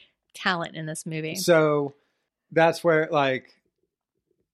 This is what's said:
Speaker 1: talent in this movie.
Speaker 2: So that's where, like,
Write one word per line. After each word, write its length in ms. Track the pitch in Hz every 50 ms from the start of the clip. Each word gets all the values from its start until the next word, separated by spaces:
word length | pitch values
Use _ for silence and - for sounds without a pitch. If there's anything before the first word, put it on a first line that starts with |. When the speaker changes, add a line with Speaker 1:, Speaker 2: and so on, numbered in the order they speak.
| - _ _ _ _ _ _
Speaker 1:
talent 420 | - - 196 185 170 170 - -
in 100 | 160 160
this 200 | 156 156 - -
movie. 300 | 170 160 156 156 156 160
Speaker 2:
So 600 | 190 180 180 170 160 156 151 147 147 143 139 - _ _ _ _ _ _ _ _ _ _ _
that's 300 | - 160 165 165 160 - -
where, 260 | 170 160 156 160 160
like, 440 | 170 147 139 135 131 123 - _ _ _ _ _ _ _ _ _ _ _ _ _ _ _ _ _ _ _ _ _